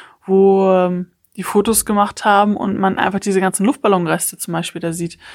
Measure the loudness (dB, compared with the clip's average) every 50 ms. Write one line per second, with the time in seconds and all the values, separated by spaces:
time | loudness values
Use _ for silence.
0 | -20 -20 _ _ _ 0 4 4 6 4 4 4 4 2 2 2 2 0 -2 -4
1 | -8 -10 _ _ _ _ _ -10 -10 -2 0 0 2 2 0 0 -2 0 0 0
2 | 0 0 -2 -4 0 2 4 4 4 2 0 -2 -2 -4 -2 0 0 0 0 0
3 | -2 -2 -2 -2 -2 0 0 0 0 0 -2 0 0 0 0 0 0 2 2 2
4 | 2 0 -2 -2 -4 -8 -8 -10 -10 -6 -6 -6 -6 -6 -10 -8 -6 -6 -6 -6
5 | -8 -8 -8 _ -20 -20